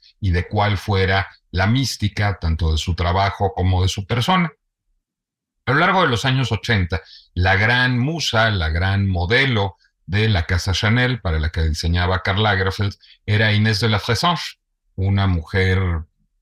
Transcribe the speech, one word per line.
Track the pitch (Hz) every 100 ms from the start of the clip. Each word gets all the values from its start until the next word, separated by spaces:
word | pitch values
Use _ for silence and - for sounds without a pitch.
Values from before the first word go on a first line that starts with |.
| _ -
y | 98
de | 87 -
cuál | 104 104 98
fuera | - 98 92 95 - - _
la | 90 98
mística, | 127 131 - 104 - 104 -
tanto | 82 80 80
de | 78
su | -
trabajo | 82 87 92 98 - 98
como | - 92 92
de | 92
su | - 98
persona. | 117 117 185 165 - _ _ _ _ _ _ _ _ _ _ -
A |
lo | 139
largo | 180 190
de | 160
los | 113 131
años | 131 123
ochenta, | 110 - 104 87 87 - - _
la | - 95 95
gran | 110 123 127 123
musa, | 135 165 - 113 113
la | 101 80
gran | 82 95 98 98
modelo | 87 87 123 135 110 98 - _ _ -
de | 101 110
la | 95 -
casa | 90 98
Chanel, | 90 107 120 123 127
para | 92 78
la | 78
que | -
diseñaba | 80 76 85 87 87 90
Karl | - 98
Lagerfeld, | 107 95 95 - 101 - - - -
era | 107 110
Inés | 104 110 101
de | 117
la | 104
Fressange, | - 110 175 165 - - _ _ _ -
una | 95 101 98
mujer | 87 - 95 92 92 92 82 - _ _ _